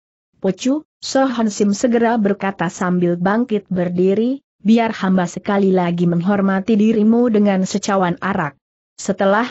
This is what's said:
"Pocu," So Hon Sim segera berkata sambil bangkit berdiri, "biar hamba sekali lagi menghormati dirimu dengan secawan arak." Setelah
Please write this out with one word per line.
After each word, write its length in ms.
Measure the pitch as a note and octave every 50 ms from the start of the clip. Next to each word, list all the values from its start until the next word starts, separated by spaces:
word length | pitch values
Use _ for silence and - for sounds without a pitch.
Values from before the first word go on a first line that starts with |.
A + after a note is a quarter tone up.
| _ _ _ _ _ _ _ _ -
"Pocu," 400 | F#3+ F#3 - - B3+ C4+ D#4 D4+ _ _ _
So 280 | - - - C4+ C4+
Hon 240 | C4+ A#3+ A#3 A3+ A3
Sim 200 | G#3 - B3+ G3+
segera 480 | G3+ - - B3+ A#3 A#3 A3+ A3+ A#3 A#3+
berkata 480 | G3+ G3+ G3+ G3+ G3 G3 G3 - E3+
sambil 480 | F#3 - - G3 F3+ F3+ F3+ F3 F3 F3 F3
bangkit 480 | F3 F#3+ G3+ A3+ B3 B3 G#3+ G3+ G3+ -
berdiri, 720 | F#3 F3+ F3 F3+ F3+ F3 F#3 F#3+ G3 G#3 A3+ B3 C4+ C#4 - _ _ _ -
"biar 320 | G3 A3 A#3 A3+ A3+ G#3+
hamba 320 | - - F#3+ F#3+ F#3 F3 F3
sekali 440 | - F#3+ - - G3+ G3+ G3 F#3+ F#3
lagi 320 | F#3 F3 F3 F3 E3+ F3
menghormati 680 | F3 F3 E3+ E3+ F#3+ G#3 G3 G3 G3 F#3+ F#3+ F#3+ - A3+ G#3
dirimu 520 | G#3+ A3 A3+ G#3+ G#3 A3 A3+ A#3 A#3+ B3
dengan 320 | G#3+ - G#3 G3+ G3 F#3+ F#3+
secawan 560 | F#3 - G3+ - - G3+ G3 F#3 F3 D#3+ - -
arak." 360 | F#3 G3+ G3 E3 C#3+ - _ _ _ _ _ _ _ _
Setelah 560 | - - - G3 - G3+ G3 G3 G#3 B3 B3